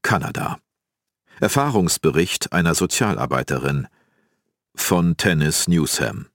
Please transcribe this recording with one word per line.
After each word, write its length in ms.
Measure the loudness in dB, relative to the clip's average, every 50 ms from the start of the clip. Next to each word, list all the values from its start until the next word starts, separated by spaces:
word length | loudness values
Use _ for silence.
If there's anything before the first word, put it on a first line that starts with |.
Kanada. 560 | 0 0 0 0 -2 -4 -6 -6 -6 -6 -8 -8 _ _ _ _ _ _ _ _ _ _ _ _ _ _ _ -2
Erfahrungsbericht 1120 | 0 2 2 2 0 2 2 2 2 2 -2 0 0 0 2 2 0 0 -2 -6 -6 -2
einer 220 | 0 2 2 2 2
Sozialarbeiterin 1120 | 0 0 -2 0 0 0 0 0 -2 -2 -2 -2 -2 -2 -2 -4 -2 -2 -2 -2 -2 -4 -6 _ _ _ _ _ _ _ _ _ _ _ _ _ _ _ _ _
von 420 | -8 0 2 2 4 4 2 0
Tanis 520 | 2 0 2 2 2 2 0 0 -2 0 2
Newsham. 580 | 2 2 2 0 0 -2 -2 -4 -4 -8 -14 _